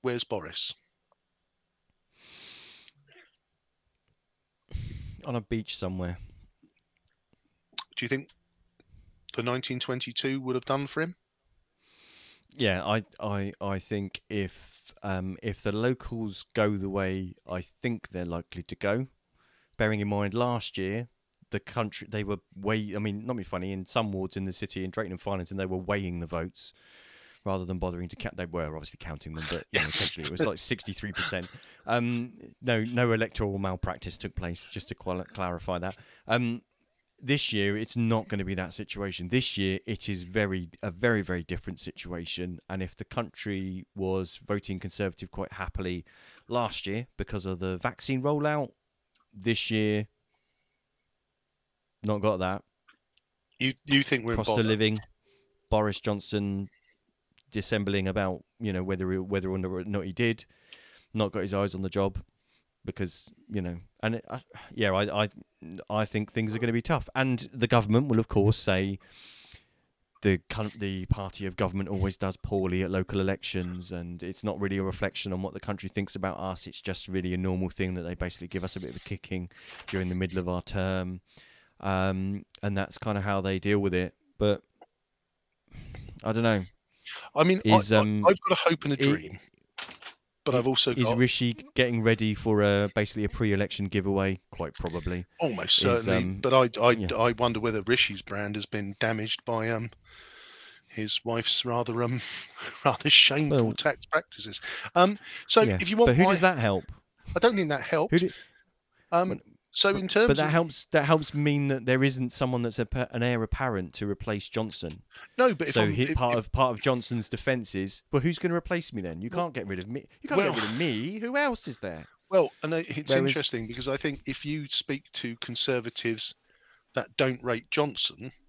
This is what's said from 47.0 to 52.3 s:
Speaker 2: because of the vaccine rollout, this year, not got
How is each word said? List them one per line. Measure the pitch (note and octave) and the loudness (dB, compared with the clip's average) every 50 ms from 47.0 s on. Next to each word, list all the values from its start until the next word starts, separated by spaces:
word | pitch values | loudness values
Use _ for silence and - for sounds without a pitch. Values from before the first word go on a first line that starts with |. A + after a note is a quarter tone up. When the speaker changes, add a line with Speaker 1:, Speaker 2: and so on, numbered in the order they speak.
| A#2+ _ _ | -6 _ _
Speaker 2:
because | - G2+ - - G2+ F2+ | -8 -6 -4 -4 -4 -4
of | F#2+ F#2+ E2+ | -4 -4 -2
the | F#2+ F#2 F#2 F2+ | -2 -4 -4 -2
vaccine | - A#2+ - - - - C3+ B2+ | -4 -6 -6 -4 -4 -2 -2 0
rollout, | B2+ D3 D3+ D3 D3 D3+ D3+ D3+ C#3+ - _ _ _ _ _ _ _ _ _ _ _ _ | 0 0 0 2 0 0 0 0 -2 -4 _ _ _ _ _ _ _ _ _ _ _ _
this | _ G#2 F#2 A#2 A2+ - - - | _ -4 0 0 0 0 0 0
year, | A2 A2 G#2+ G#2+ G#2+ G#2 G#2+ - _ _ _ _ _ _ _ _ _ _ _ _ _ _ _ _ _ _ _ _ _ _ _ _ _ _ _ _ _ _ _ _ _ _ _ _ _ _ | 0 2 2 2 2 0 -2 -4 _ _ _ _ _ _ _ _ _ _ _ _ _ _ _ _ _ _ _ _ _ _ _ _ _ _ _ _ _ _ _ _ _ _ _ _ _ _
not | - G#2 G#2+ G#2 | -2 -2 0 2
got | G2 A2 | 2 2